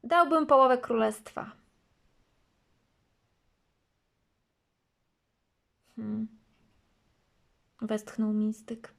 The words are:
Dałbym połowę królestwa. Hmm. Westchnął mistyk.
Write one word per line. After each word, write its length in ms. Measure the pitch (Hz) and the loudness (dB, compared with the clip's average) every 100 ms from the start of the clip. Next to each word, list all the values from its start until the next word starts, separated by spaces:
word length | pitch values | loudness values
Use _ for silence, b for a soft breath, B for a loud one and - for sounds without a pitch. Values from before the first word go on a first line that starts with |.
Dałbym 440 | 233 339 320 320 302 | 2 2 4 2 4
połowę 300 | 269 262 247 | 6 6 2
królestwa. 720 | - 226 220 214 - - 214 - _ _ _ _ _ _ _ _ _ _ _ _ _ _ _ _ _ _ _ _ _ _ _ _ _ _ _ _ _ _ _ _ _ _ _ _ _ _ _ _ _ _ _ - | 0 0 0 -4 -14 -14 -14 -18 _ _ _ _ _ _ _ _ _ _ _ _ _ _ _ _ _ _ _ _ _ _ _ _ _ _ _ _ _ _ _ _ _ _ _ _ _ _ _ _ _ _ _ -12
Hmm. 320 | 214 214 220 - _ _ _ _ _ _ _ _ _ _ _ _ _ _ | -8 -6 -8 -12 _ _ _ _ _ _ _ _ _ _ _ _ _ _
Westchnął 520 | 220 214 214 - 214 | -6 -6 -6 -4 -2
mistyk. 600 | 214 214 220 - 226 - | 0 -2 -4 -12 -14 -16